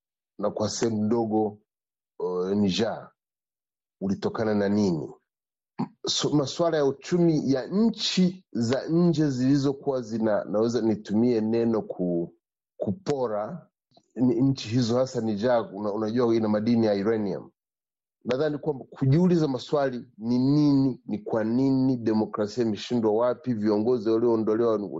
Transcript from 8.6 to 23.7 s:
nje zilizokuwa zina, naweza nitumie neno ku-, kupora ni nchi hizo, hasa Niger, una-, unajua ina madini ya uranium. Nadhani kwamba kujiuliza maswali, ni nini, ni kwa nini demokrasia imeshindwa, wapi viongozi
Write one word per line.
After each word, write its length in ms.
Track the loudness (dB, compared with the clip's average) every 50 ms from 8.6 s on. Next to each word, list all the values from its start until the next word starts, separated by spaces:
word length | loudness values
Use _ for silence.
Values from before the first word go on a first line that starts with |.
| -2 0 0 -2 -2 0
nje 420 | 2 4 4 4 4 2 2 0
zilizokuwa 720 | 0 0 2 2 2 2 2 0 -2 -2 -4 -4 -4 -4
zina, 420 | -4 -4 -4 -2 0 2 0 0 -2
naweza 380 | -2 0 0 0 2 0 0
nitumie 600 | 0 0 0 0 -2 -2 0 2 2 2 2 2
neno 400 | 0 0 0 0 2 2 0 0
ku-, 520 | -2 -4 -6 -4 -2 -2 0 -2 -2 -4 -8 _ _ _ _ _ _ _ _ -8
kupora 920 | -4 -4 -4 -4 -2 -4 -2 -2 -2 -2 -2 -4 -6 -6 -8 -12 -16 _ _ _ _ _ _ _ _ _ -4
ni 260 | 0 0 2 2 2
nchi 280 | 2 2 0 0 -4 -4
hizo, 280 | -2 0 0 2 2 0
hasa 240 | 0 0 -2 -4
Niger, 480 | -2 -2 -2 0 0 2 2 2 0 -2 -8
una-, 180 | -8 -6 -4
unajua 440 | -4 -2 -4 -2 0 0 2 2 2
ina 120 | 2 2 2
madini 360 | 0 0 2 2 2 2 4
ya 80 | 2 2
uranium. 580 | 2 2 0 0 0 -2 -4 -4 -6 -8 -14 _ _ _ _ _ _ _ _ _ _ _ _ _ _ -6
Nadhani 320 | -4 -2 -2 -2 -2 -4 -4
kwamba 280 | -6 -6 -6 -6 -8 -14
kujiuliza 580 | -8 -2 0 2 4 4 4 4 4 2 2 0
maswali, 600 | -2 -4 -6 -2 -2 0 0 0 -2 -6 -12 -14 _ -8
ni 200 | -4 -2 0 2
nini, 600 | 2 4 4 4 4 4 4 4 2 2 0 -4 _
ni 120 | -8 -8 -6
kwa 240 | -6 -4 -2 -2 0
nini 540 | 0 0 2 2 2 2 2 2 2 0 0
demokrasia 640 | 0 0 2 2 0 -2 -2 -4 -4 -4 -2 -2 -2
imeshindwa, 480 | -2 -2 -4 -4 -4 -2 0 2 2 2
wapi 400 | 2 2 0 0 -2 -4 -6 -4
viongozi 560 | -2 0 2